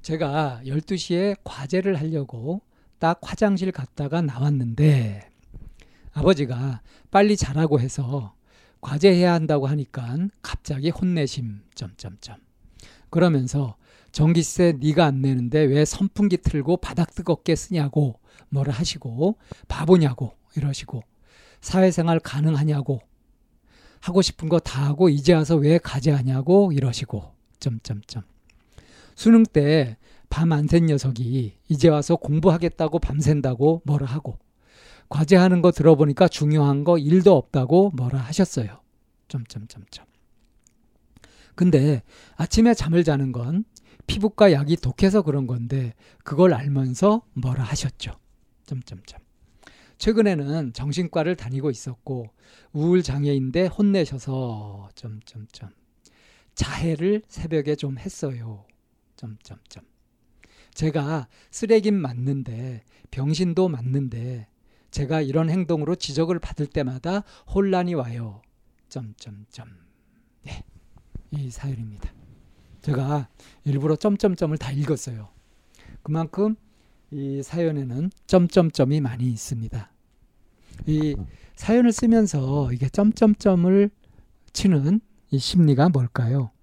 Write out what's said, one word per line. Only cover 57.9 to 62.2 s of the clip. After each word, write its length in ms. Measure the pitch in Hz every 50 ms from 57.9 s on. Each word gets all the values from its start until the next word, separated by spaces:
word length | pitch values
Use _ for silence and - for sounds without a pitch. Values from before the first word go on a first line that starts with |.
| 135
했어요. 680 | 123 - 196 - - - 139 127 120 117 117 110 98 101 _ _ _ _ _ _ _ _ _ _
점점점. 680 | _ - 113 107 107 _ - 104 _ _ _ - - _ _ _ _ _ _ _ _ _ _ _ _ _ _ _ _ _ _ _
제가 540 | - 156 156 139 160 139 143 160 156 123 _ _ _ _ _
쓰레긴 440 | - - 233 214 226 220 196 214 208
맞는데 880 | 196 156 131 120 123